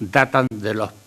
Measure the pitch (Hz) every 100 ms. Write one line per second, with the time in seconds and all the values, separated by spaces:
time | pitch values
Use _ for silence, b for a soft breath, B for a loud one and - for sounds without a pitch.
0 | 101 139 131 135 127 110 104 107 104 -